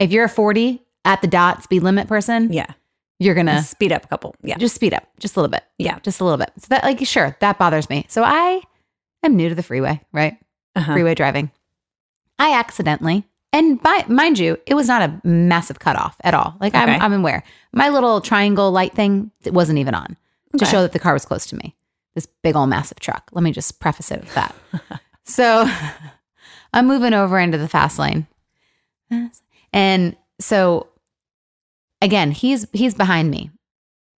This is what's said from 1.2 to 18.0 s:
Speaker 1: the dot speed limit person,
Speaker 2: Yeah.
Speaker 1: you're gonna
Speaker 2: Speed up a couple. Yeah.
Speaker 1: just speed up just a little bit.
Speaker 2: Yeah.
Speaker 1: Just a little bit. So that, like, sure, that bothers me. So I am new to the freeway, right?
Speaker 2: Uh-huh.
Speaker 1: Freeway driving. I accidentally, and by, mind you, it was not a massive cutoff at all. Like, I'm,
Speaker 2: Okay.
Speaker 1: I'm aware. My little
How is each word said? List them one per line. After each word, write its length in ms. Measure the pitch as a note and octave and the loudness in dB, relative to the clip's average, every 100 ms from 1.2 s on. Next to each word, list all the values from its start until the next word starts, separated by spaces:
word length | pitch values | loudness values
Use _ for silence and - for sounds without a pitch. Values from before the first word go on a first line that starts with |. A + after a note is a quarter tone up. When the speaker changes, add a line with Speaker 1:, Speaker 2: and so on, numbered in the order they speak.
Speaker 1:
the 80 | F3+ | 2
dot 340 | F3 F3 F3+ | 2 2 0
speed 200 | - F#3 | -2 0
limit 260 | F3+ G3 - | 2 0 0
person, 420 | G#3+ G#3 A#3 A3+ | -2 0 0 0
Speaker 2:
Yeah. 140 | D#3+ - - _ _ _ - | -2 -6 -12 _ _ _ -2
Speaker 1:
you're 160 | F#3+ | 0
gonna 280 | F3 E3 D3+ | 2 2 0
Speaker 2:
Speed 300 | D3+ - G3 | -2 -2 -2
up 120 | D#3 - | -2 -4
a 20 | |
couple. 260 | - - - | -10 -10 -14
Yeah. 140 | - - | -10 -4
Speaker 1:
just 180 | A#3 | -2
speed 200 | - G#3 | 0 -2
up 120 | - - _ | -2 -8 _
just 160 | G#3 - | -6 -2
a 40 | |
little 100 | D3+ | -2
bit. 120 | - - - | -2 -8 -6
Speaker 2:
Yeah. 220 | F3 E3+ | -6 -6
Speaker 1:
Just 220 | - - | -8 -2
a 40 | |
little 140 | F#3 C#3+ | -2 0
bit. 140 | - - | -4 -10
So 100 | - | -2
that, 140 | C4 | 0
like, 220 | - B3+ C4+ | 0 -2 -2
sure, 300 | - C#3+ - | -2 -2 0
that 180 | G3+ G3 | -2 2
bothers 320 | F3 D#3 D3 | 0 0 -2
me. 160 | C#3+ - | -6 -4
So 140 | A3+ | 0
I 380 | A#3 D4+ F4 F#4 - _ _ _ _ _ | 2 2 0 -2 -6 _ _ _ _ _
am 140 | D#4+ G3+ | 0 2
new 140 | E3 | 0
to 40 | |
the 80 | E3+ | -4
freeway, 380 | - B2+ C3+ D3+ - | -6 -4 -2 -4 -6
right? 280 | D3+ D3+ - _ _ _ | -2 -2 -4 _ _ _
Speaker 2:
Uh-huh. 200 | F#3+ D#3 | -4 0
Speaker 1:
Freeway 200 | F3+ E3 | 0 2
driving. 360 | D#3+ C#3 C#3 D3 - _ _ _ _ _ _ _ - | 2 0 -2 -6 -10 _ _ _ _ _ _ _ -2
I 160 | D4+ B3+ | 0 2
accidentally, 640 | A#3 - D3+ D3+ D#3+ F#3+ - _ _ | -2 -4 -2 -2 -2 -2 -4 _ _
and 300 | D4 D#4+ B3+ | 2 2 2
by, 240 | D#4 F#4+ - | 2 0 2
mind 300 | B3 D#4+ A#3 | 2 2 2
you, 200 | E3 E3 - | 0 -2 0
it 60 | |
was 140 | C#4+ B3 | 0 2
not 140 | A#3+ | 2
a 180 | D#3+ D#3+ | 0 -2
massive 580 | F3 E3+ F3 E3+ E3+ - | 0 2 4 2 0 -4
cutoff 360 | - - - - | -2 0 -4 -4
at 80 | F3+ | 0
all. 240 | E3 - F#3 | 2 0 -4
Like, 120 | G3+ | -2
I'm, 140 | B3 A#3 | 0 2
Speaker 2:
Okay. 100 | - | 2
Speaker 1:
I'm 140 | G#3 | 0
aware. 300 | G3+ E3 - - - _ | 0 0 -2 -8 -20 _
My 160 | A#3+ C#4+ | -2 0
little 320 | C#4 | 2